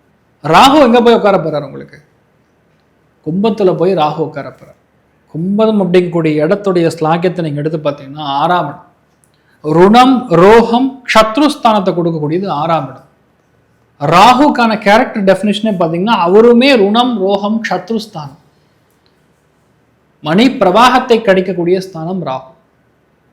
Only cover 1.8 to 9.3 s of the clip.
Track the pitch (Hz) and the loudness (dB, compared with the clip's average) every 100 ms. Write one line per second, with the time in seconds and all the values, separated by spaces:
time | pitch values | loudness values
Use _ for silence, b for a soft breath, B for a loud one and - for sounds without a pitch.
1.8 | 143 - _ _ _ _ _ _ _ _ | -20 -20 _ _ _ _ _ _ _ _
2.8 | _ _ _ _ - 175 220 220 190 156 | _ _ _ _ -8 -4 -2 0 0 0
3.8 | 170 180 151 151 143 143 131 - - _ | -2 0 -2 -4 -8 -10 -14 -18 -20 _
4.8 | _ _ _ _ _ 156 175 202 220 214 | _ _ _ _ _ -10 -4 -2 0 0
5.8 | 180 185 180 170 160 151 151 196 196 180 | 0 0 0 -2 -2 0 0 -2 -2 0
6.8 | 165 - 156 175 180 170 160 143 151 160 | 0 -2 -2 -2 -2 -4 -6 -6 -6 -6
7.8 | 147 143 135 147 151 139 160 180 147 - | -6 -8 -10 -12 -6 -2 0 -2 -4 -10
8.8 | - _ _ _ _ | -20 _ _ _ _